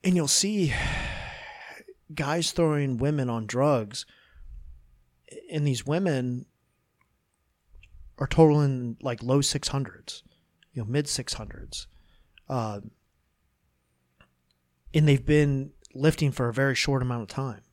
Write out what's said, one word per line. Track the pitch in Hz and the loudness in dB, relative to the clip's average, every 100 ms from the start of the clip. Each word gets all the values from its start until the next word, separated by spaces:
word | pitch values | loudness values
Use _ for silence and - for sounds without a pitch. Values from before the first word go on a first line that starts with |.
And | 185 180 | 2 2
you'll | 147 | 2
see | - 196 214 165 110 - - - - - - - - - - - - _ | 2 2 2 2 2 -2 -2 -4 -8 -10 -14 -16 -18 -18 -18 -20 -20 _
guys | 151 143 165 165 | -6 -2 0 0
throwing | - 165 147 139 120 | 2 2 4 0 2
women | 139 151 123 | 2 2 0
on | 117 104 | -2 -2
drugs, | 120 147 135 107 - - _ _ - - - - - - _ _ _ _ - 349 | 2 4 2 0 -10 -14 _ _ -20 -18 -16 -18 -20 -20 _ _ _ _ -20 -8
and | 156 147 | -2 0
these | 123 131 | -2 -2
women | 160 190 139 123 123 - _ _ _ _ _ _ _ _ _ _ _ _ - - - - - | -2 0 0 -2 -6 -10 _ _ _ _ _ _ _ _ _ _ _ _ -20 -20 -20 -20 -8
are | 139 | -2
totaling, | - 160 147 143 131 120 113 | 6 6 8 2 0 -4 -6
like, | 135 120 | -8 -6
low | 117 139 | 0 2
six | 143 151 - | 2 -2 -4
hundreds, | 139 135 - - - _ _ _ _ _ | -4 -6 -10 -16 -18 _ _ _ _ _
you | 127 | -8
know, | 107 | -4
mid | 139 147 | -2 -2
six | - 123 | -6 -6
hundreds. | - 104 - - - - - _ _ _ _ _ | -8 -10 -14 -12 -14 -14 -20 _ _ _ _ _
Um, | 131 110 104 110 _ _ _ _ _ _ _ _ _ _ _ _ _ - _ _ _ _ _ - | -4 -4 -6 -12 _ _ _ _ _ _ _ _ _ _ _ _ _ -20 _ _ _ _ _ -2
and | - 151 | 4 6
they've | 139 123 | 6 6
been | 151 143 135 139 _ - | 4 4 2 -4 _ -18
lifting | - 151 151 147 | 2 2 4 0
for | - 120 | 2 -2
a | |
very | 117 135 127 | 2 0 2
short | - 135 | 0 0
amount | 127 120 | 0 -4
of | 104 | -6
time. | - 135 98 _ | -6 -6 -8 _